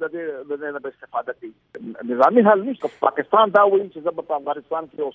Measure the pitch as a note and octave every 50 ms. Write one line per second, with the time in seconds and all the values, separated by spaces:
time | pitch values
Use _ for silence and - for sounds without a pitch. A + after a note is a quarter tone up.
0 | E3 D#3+ D#3 E3+ E3+ D#3 C#3+ C3 C3+ D3 C#3+ C#3+ D3+ D3 C#3+ C#3+ C3 C#3 B2+ _
1 | - - - A#2+ A#2+ B2+ A#2+ - - A2 A2 _ _ _ _ - - - A2+ -
2 | A#3+ A#3 A#3+ A#3+ C4 D3+ G#3 B3 A3 G#3 G#3+ G3 G3 C4 C4 - - D3 - _
3 | - - - - C3+ - - G#3+ A3 G#3 F3 G3+ G3+ G3+ G3 F#3+ G#3 F#3+ - E3
4 | D3 F3 E3 D#3+ - - D#3 D3 C#3 D3 C#3 D3 C3 _ E3 D#3+ D#3+ C#3+ - D3+
5 | D3+ C3+ -